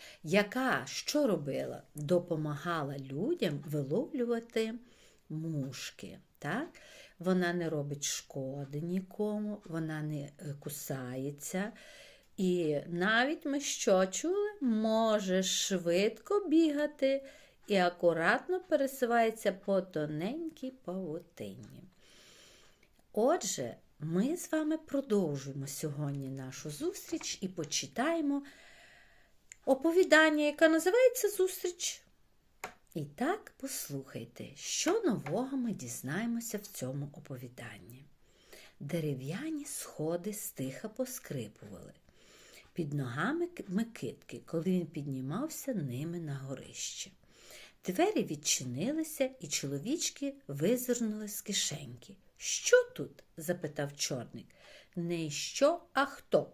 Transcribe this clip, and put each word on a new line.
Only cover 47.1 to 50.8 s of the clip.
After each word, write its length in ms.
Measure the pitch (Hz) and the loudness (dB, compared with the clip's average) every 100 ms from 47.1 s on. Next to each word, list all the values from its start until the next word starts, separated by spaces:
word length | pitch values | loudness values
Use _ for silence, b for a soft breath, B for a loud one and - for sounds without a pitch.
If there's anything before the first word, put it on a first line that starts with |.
| - B B B B B - - | -16 B B B B B -10 -4
Двері 380 | 190 381 349 | 2 2 2
відчинилися, 1080 | 160 143 - - 127 123 226 311 311 - 262 - | 0 -2 0 0 -2 -2 -2 -2 -2 -2 -2 -4
і 80 | 147 | -6
чоловічки 840 | - 139 139 196 330 - - 277 269 - | -4 -2 -4 -2 -2 -2 -4 -6 -6 -8
визирнули 800 | 139 175 247 | 0 2 2